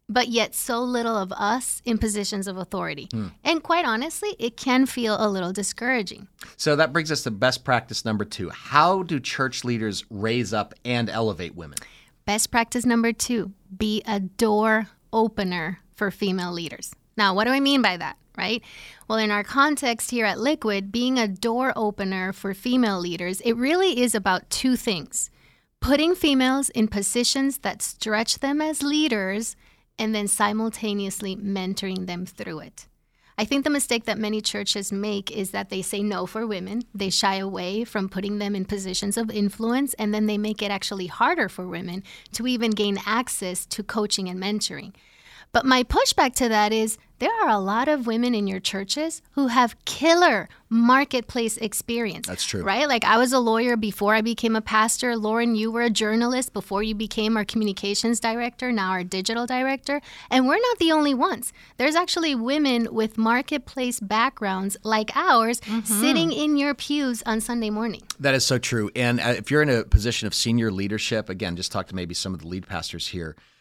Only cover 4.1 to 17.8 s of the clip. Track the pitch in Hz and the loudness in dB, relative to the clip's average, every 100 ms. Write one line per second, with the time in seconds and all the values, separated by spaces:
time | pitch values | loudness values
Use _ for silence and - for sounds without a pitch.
4.1 | - 415 - 233 - 262 254 262 254 226 | -6 -6 -4 -6 -4 2 4 2 0 0
5.1 | 208 214 190 180 202 196 - 240 254 180 | 2 0 0 -2 -4 -4 -4 -2 -2 -2
6.1 | - - - - - 151 147 156 165 156 | -10 -18 -20 -18 -4 2 4 4 2 0
7.1 | 143 123 101 127 127 - 120 - 113 113 | -2 -2 2 2 2 2 0 0 -4 0
8.1 | 104 101 - 85 - - 143 170 190 170 | 0 -2 -6 -8 -8 2 6 6 4 0
9.1 | 143 - - 131 - 123 117 110 92 - | -4 -4 -2 -2 -2 -2 0 -2 -4 -8
10.1 | 104 110 123 98 107 101 - 123 120 110 | -4 0 0 0 -2 -4 -6 -4 -2 0
11.1 | 110 110 87 87 85 78 69 - - _ | 0 0 -2 -8 -10 -12 -12 -14 -20 _
12.1 | _ - 214 - 240 233 247 240 233 233 | _ -4 -2 0 0 0 0 2 2 2
13.1 | 226 - 233 190 - - 190 214 214 - | 0 -2 -2 -4 -10 -14 -4 -2 -2 -2
14.1 | 202 185 - 226 214 220 220 202 _ - | -4 -4 0 2 4 4 2 0 _ -4
15.1 | 220 220 214 185 175 160 175 _ - 202 | 0 2 0 -2 -2 -4 -8 _ -4 -4
16.1 | - 196 185 180 170 160 - - - _ | -2 -2 0 -2 -6 -8 -10 -14 -16 _
17.1 | - 202 190 233 269 277 277 | 2 4 4 4 4 4 4